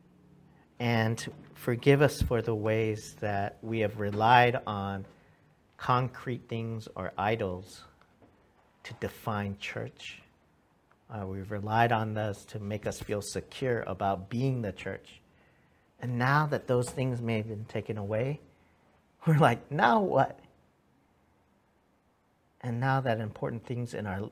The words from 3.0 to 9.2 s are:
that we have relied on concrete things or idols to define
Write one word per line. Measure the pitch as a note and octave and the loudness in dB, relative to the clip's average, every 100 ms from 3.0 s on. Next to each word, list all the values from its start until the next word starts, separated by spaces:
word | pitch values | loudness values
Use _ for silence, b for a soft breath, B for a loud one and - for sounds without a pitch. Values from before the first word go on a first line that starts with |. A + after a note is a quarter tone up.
| - - | -8 -8
that | G#2+ G2+ G2+ - | -2 -2 -2 -6
we | A2 A2+ | -6 0
have | G#2 G#2+ | 0 0
relied | G2+ G#2 A2 B2 A#2+ A#2+ - | -2 2 8 8 8 4 -4
on | G#2 G2 G2 F#2+ B B B B B _ - | -4 -4 -6 -8 B B B B B _ -10
concrete | - B2 B2+ - - A#2+ - | 0 2 2 -4 -8 -8 -6
things | A#2 A2+ A2+ A2 - | -6 -6 -6 -10 -8
or | F#2 - | -8 -2
idols | G2 A2+ G2 F2+ G2+ - - _ _ _ - _ _ _ _ _ | 0 2 0 -4 -10 -20 -20 _ _ _ -20 _ _ _ _ _
to | - | -18
define | A#2 G#2 - | -8 -8 -6